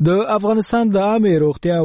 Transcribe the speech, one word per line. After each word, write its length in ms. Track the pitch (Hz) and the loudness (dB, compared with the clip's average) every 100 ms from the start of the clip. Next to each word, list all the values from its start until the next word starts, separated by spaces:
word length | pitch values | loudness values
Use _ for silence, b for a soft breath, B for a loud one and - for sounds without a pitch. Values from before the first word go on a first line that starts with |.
| 151 | 0
د 20 | 190 226 214 | 0 0 -2
افغانستان 520 | 202 220 - 233 226 | 0 -2 -2 -2 0
د 80 | 196 | 0
عامې 460 | 196 226 214 160 | 0 0 0 2
روغتیا 340 | 151 139 170 170 | 0 -2 -2 0